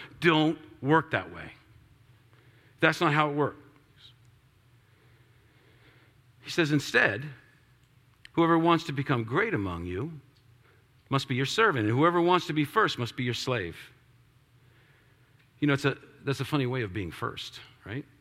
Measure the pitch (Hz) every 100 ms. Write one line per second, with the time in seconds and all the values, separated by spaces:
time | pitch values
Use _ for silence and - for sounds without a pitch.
0 | - - 170 156 156 160 - - 131 160
1 | - 104 - - - - _ - _ _
2 | _ _ _ _ _ _ _ _ 160 156
3 | 165 151 151 143 135 - - _ _ _
4 | - _ _ _ _ _ _ _ _ _
5 | _ _ _ _ _ _ _ _ _ _
6 | _ _ _ _ - - 151 147 - 240
7 | 151 104 147 131 _ _ _ _ _ _
8 | _ _ - - 165 165 165 165 165 139
9 | 135 127 113 147 226 151 98 85 87 90
10 | 151 151 - _ _ _ _ _ _ _
11 | - 135 - 123 135 - 220 139 107 123
12 | 165 175 170 180 - 151 143 220 180 -
13 | 117 - 123 113 - 123 87 85 - _
14 | _ _ _ _ _ _ _ _ _ _
15 | _ _ _ _ _ _ 147 139 139 -
16 | - - - - 127 151 123 131 107 101
17 | 87 - 117 - - - - - - 123
18 | - _